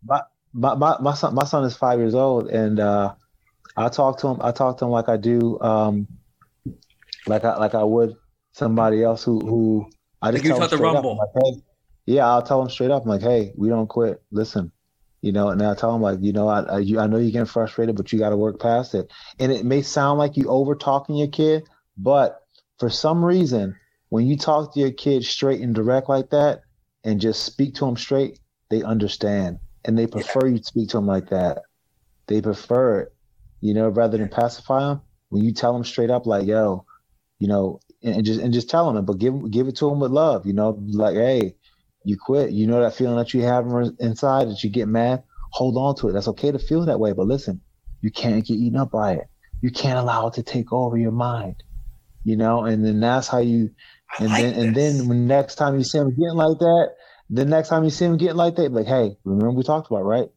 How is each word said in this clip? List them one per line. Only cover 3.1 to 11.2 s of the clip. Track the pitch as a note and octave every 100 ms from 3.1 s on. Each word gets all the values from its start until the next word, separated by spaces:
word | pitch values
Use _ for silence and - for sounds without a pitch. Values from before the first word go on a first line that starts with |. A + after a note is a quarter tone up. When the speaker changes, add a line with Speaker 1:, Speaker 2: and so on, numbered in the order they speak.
| - _ _ _ _ _ -
Speaker 1:
I | A#2
talk | - C3+ C3
to | C#3+
him, | B2
I | A#2+
talk | A#2 C3 B2+
to | B2
him |
like | A#2+ A2+
I | A2
do, | A2 A#2+ A#2 A2
um, | A2+ A2 G#2+ G#2 G#2 - _ _ _ _ - - _ _ _ - -
like | A2
I, | A#2 -
like | G#2+
I | A2+
would | G#2+ A2+ A#2 A2 _ _ _
somebody | - B2+ A2+ A2+ A2
else | A#2 A2+
who, | - A2+
who | G2+ A2+ A2+ G#2+ G#2+ _ _ _
I | A2
just | A#2+
Speaker 2:
Like |
you | D3
Speaker 1:
tell | F3
him |
Speaker 2:
taught | F3
the | D#3
Speaker 1:
straight | D#3
up. |
Speaker 2:
Rumble. | D3+ C3+
Speaker 1:
I'm |
like, | G#2+